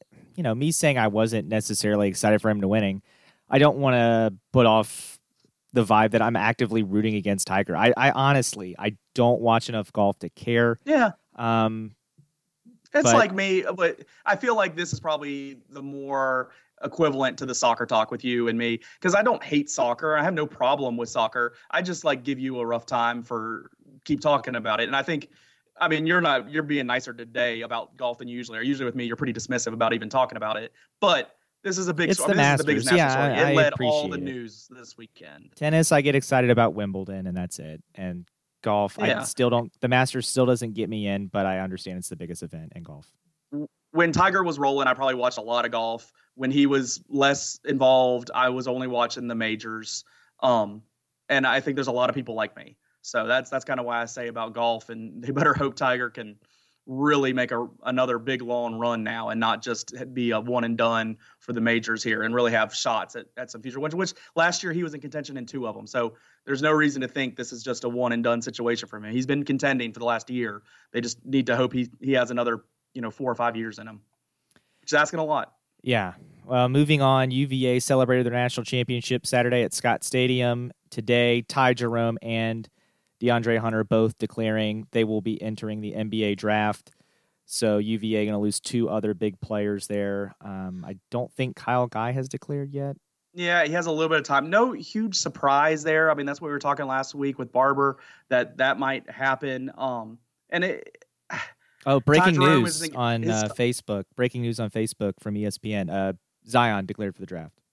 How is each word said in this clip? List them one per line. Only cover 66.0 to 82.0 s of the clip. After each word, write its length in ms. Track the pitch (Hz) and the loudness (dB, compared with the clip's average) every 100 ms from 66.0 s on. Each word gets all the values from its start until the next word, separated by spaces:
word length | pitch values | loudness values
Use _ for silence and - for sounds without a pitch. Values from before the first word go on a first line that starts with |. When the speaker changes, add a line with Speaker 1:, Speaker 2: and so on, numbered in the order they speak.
| 117 113 _ _ - | -2 -6 _ _ -6
Speaker 2:
there's 160 | 139 | 0
no 100 | 156 | 2
reason 300 | 156 147 139 | 4 4 0
to 60 | 127 | -6
think 280 | 143 127 135 | -4 -6 -6
this 160 | 120 | -10
is 120 | 120 | -8
just 200 | 127 117 | -6 -4
a 60 | 120 | -4
one 220 | 120 123 | -2 0
and 100 | 117 | 0
done 180 | 117 117 | 0 0
situation 460 | 117 107 120 117 107 | -2 -4 -2 -2 -6
for 100 | 110 | -14
him. 80 | 107 | -6
He's 140 | 123 131 | -4 0
been 180 | 143 | -2
contending 480 | 143 135 143 131 117 | 0 0 0 0 -4
for 80 | 113 | -4
the 60 | 117 | -2
last 240 | 113 - | -2 -4
year. 320 | 123 110 104 _ _ _ | -4 -4 -8 _ _ _
They 100 | 120 | -6
just 240 | 120 - 131 | -6 -8 -2
need 220 | 135 123 | 0 2
to 80 | 120 | 2
hope 160 | 123 | 2
he, 160 | 127 120 - | 0 -4 -6
he 140 | 135 | 0
has 160 | 127 120 | 0 0
another, 320 | 120 120 110 _ _ _ | 0 -2 -2 _ _ _
you 80 | 131 | -10
know, 100 | 113 | -10
four 200 | - 127 | -6 -4
or 40 | 113 | 0
five 200 | 120 113 | -2 -2
years 240 | 113 110 | -8 -10
in 80 | 110 | -18
him, 140 | 107 _ _ _ _ _ _ _ _ | -20 _ _ _ _ _ _ _ _
which 100 | - | 0
is 20 | |
asking 260 | 151 151 165 | 2 2 -2
a 60 | 156 | -2
lot. 280 | 139 - _ _ _ | -2 -4 _ _ _
Speaker 1:
Yeah. 300 | 127 117 92 - - - - | -2 0 -2 -8 -20 -20 -2
Well, 220 | 123 127 | 2 4
moving 320 | 139 147 147 | 4 4 4
on, 300 | 135 135 131 | 4 4 2
U 160 | 127 139 | 0 -2
V 200 | 131 127 | 0 2
A 120 | 123 | 2
celebrated 460 | - 131 123 127 120 | 2 2 4 2 2
their 80 | |
national 300 | 123 123 - | 0 -2 -4
championship 640 | 110 127 120 123 - 123 - | -4 -4 -2 -4 -2 -4 0
Saturday 360 | 123 120 123 | 2 2 2
at 100 | 113 | 0
Scott 300 | - 120 104 | 0 0 0
Stadium. 680 | - 127 127 127 120 120 123 - _ | 0 0 2 2 0 -2 -6 -14 _
Today, 520 | 117 110 120 120 120 | -8 2 4 4 2
Ty 320 | - 135 127 123 | 0 2 2 2
Jerome 420 | 120 117 | 0 0